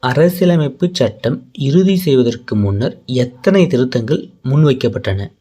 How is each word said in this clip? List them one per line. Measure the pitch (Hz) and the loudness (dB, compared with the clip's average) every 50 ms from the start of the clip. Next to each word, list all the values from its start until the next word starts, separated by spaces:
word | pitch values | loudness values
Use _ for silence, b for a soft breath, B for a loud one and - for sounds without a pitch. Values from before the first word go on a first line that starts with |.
| - 127 | -4 -2
அரசியலமைப்பு | 123 143 160 175 175 180 185 180 175 165 151 139 127 - 180 175 180 - | 2 2 2 2 2 2 0 2 2 2 0 -2 -4 -4 -4 -4 0 0
சட்டம் | 127 107 - - - 120 117 - - _ _ - 143 | -2 -2 -2 -4 -4 -4 -4 -4 -8 _ _ -6 -4
இறுதி | 135 143 180 190 190 196 180 180 | 0 2 2 4 4 2 0 0
செய்வதற்கு | 160 135 127 123 117 117 - - - 113 107 | 2 2 2 2 2 -2 -4 -8 -4 -2 -2
முன்னர் | 101 101 101 101 117 - - - _ - 127 123 123 | 0 0 0 -2 -2 -4 -6 -10 _ -6 -2 -2 -2
எத்தனை | 123 - - - 202 196 196 175 - | -4 -4 -2 0 2 4 4 2 2
திருத்தங்கள் | - 123 127 127 - 127 113 113 151 - - - _ _ _ 127 | 2 0 0 0 -2 -4 -2 -2 -4 -4 -4 -10 _ _ _ -2
முன்வைக்கப்பட்டன? | 135 147 156 147 131 127 - 117 107 107 98 104 92 95 101 - _ _ | 2 2 4 4 2 2 -2 -4 -4 -4 -6 -4 -4 -4 -6 -10 _ _